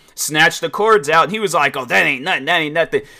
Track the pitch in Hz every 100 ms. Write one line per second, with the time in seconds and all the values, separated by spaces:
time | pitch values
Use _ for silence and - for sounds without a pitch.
0 | _ - - 156 160 - 165 - 220 214
1 | 143 160 151 220 196 165 143 139 123 190
2 | 165 131 170 175 139 175 151 160 160 131
3 | -